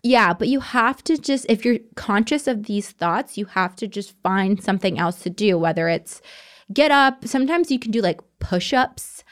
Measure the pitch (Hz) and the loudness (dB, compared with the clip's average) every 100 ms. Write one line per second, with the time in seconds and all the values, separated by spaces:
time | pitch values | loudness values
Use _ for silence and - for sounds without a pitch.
0 | 240 247 190 175 180 269 - 247 233 269 | 2 4 4 2 0 -2 0 0 0 0
1 | - 311 - 277 - 220 247 226 - - | -2 0 0 -2 0 2 2 0 -4 -10
2 | - 202 220 294 277 226 214 202 196 - | 0 0 2 0 -2 -4 -4 -6 -6 -4
3 | 170 185 277 - 196 190 185 185 214 202 | -2 -2 -4 -8 -6 -2 -4 -4 -10 -8
4 | 196 _ 185 190 190 202 - 202 196 160 | -12 _ -2 0 2 0 0 0 -2 0
5 | 170 175 - 180 208 175 165 196 165 165 | -2 -4 -8 0 2 2 2 0 0 -2
6 | - - - - - - - 208 302 285 | -6 -18 -20 -20 -20 -20 -4 2 4 4
7 | 269 262 226 262 269 339 339 254 226 226 | 4 0 -4 -2 0 0 0 -2 -2 0
8 | 185 160 - _ - 180 - 254 - - | 0 -2 -10 _ -4 -2 0 0 0 -4
9 | - - - | -18 -18 -20